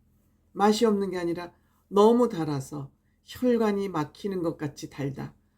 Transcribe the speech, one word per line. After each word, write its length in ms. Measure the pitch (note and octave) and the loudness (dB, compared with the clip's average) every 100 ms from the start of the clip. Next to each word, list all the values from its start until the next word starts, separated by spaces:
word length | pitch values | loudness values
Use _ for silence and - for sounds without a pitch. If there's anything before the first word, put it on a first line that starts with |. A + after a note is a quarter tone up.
| _ _ _ _ _ | _ _ _ _ _
맛이 320 | - G3+ G#3+ | 0 2 4
없는 260 | A#3 G3+ G3 | 2 2 -2
게 80 | F3+ | -4
아니라 360 | E3+ E3+ F3 _ _ _ - | -4 -4 -8 _ _ _ -2
너무 400 | G3 G#3+ A#3+ A#3+ | 6 6 6 2
달아서 640 | E3+ D#3 C#3+ C3+ D3 C#3 _ _ _ | 0 -4 -4 -6 -10 -12 _ _ _
혈관이 640 | - - B3 A#3 A3 G3+ G3 | -20 -4 0 2 2 0 -2
막히는 540 | E3+ D3 - G3+ F#3+ | -4 -6 -6 -8 -4
것 140 | E3 D3 | -4 -4
같이 340 | D3 - D3+ | -8 -10 -14
달다. 440 | - C#3 C3+ C#3 - _ | -8 -8 -8 -12 -14 _